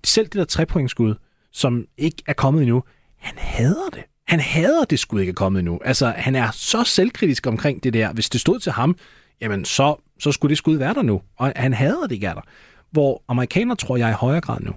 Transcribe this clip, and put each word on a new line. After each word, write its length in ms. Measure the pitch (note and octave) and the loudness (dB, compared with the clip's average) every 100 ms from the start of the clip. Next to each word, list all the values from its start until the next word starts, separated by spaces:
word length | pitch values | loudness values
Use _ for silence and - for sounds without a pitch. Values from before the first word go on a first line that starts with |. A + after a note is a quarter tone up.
Selv 220 | - - A3 | 2 2 2
det 80 | |
der 100 | G3+ | -2
trepointsskud, 680 | E3+ - E3 F3 C3 - A2+ G#2+ _ _ _ | -2 0 0 0 -2 0 0 0 _ _ _
som 320 | - C3 A#2+ - - | -2 0 0 -4 -4
ikke 240 | D3+ - - | -4 -4 -6
er 60 | |
kommet 300 | C#3+ C3+ D#3 | 0 2 4
endnu, 200 | C3 A#2+ - _ _ _ | 4 2 0 _ _ _
han 160 | - - | -16 -8
hader 500 | - - A#2+ D4+ F#4+ | -6 0 0 0 -4
det. 100 | - - _ - | -10 -20 _ -2
Han 140 | E3+ | 0
hader, 440 | B2 C3+ F3+ E4 | 2 2 2 2
det 140 | C#4+ C3+ | 2 0
skud 220 | - G#2+ | 0 -2
ikke 100 | F#2 | -2
er 40 | |
kommet 240 | F2+ F#2+ F#2+ | 0 0 2
endnu. 200 | E2+ F2 | 0 -2
Altså, 280 | - B2+ B2+ - | -2 0 0 0
han 180 | - | -2
er 160 | C3 A2+ | 0 -2
så 340 | - - A3+ | -4 -2 0
selvkritisk 640 | A#3+ - G3 - F#3 B2+ - | 2 2 0 0 0 0 -2
omkring 380 | A2+ D3 B2+ | -2 -2 -2
det 100 | B2+ | -2
der. 180 | A2+ G#2+ | 0 0
Hvis 180 | A2+ G#2+ | -2 -2
det 100 | A#2 | 0
stod 180 | - B3 | 0 0
til 140 | F#3+ | -2
ham, 240 | A2+ C3 F3 - - _ _ | -2 0 0 -6 -20 _ _
jamen, 240 | A2+ G2 | -6 -4
så, 300 | - - C#3 D3+ _ _ | -2 2 2 0 _ _
så 140 | D3 | -2
skulle 180 | C#3+ - | 0 0
det 80 | D3+ | 2
skud 180 | - D#3 | 2 0
være 180 | C3+ | 0
der 80 | F#3+ | 0
nu. 200 | F3 G2 - _ | 2 0 -4 _
Og 160 | C3+ - | -4 0
han 160 | C3 | 0
hader, 260 | A#2 C3+ D4 | 2 2 0
det 100 | C#4+ | -2
ikke 140 | A2 G2 | -4 -6
er 80 | |
der. 60 | D#2+ - - - - _ | -8 -14 -20 -20 -20 _
Hvor 320 | D#3 C#3 B2+ - | 2 2 0 -2
amerikanere, 480 | B2 B2 F3+ A#3+ A#3+ | -2 0 0 0 -2
tror 200 | - B2+ | -2 0
jeg, 140 | A#2 | 0
i 20 | |
højere 280 | A2 B2 D#3+ | 2 2 0
grad 200 | - A2+ | -2 -6
nu 120 | - | -6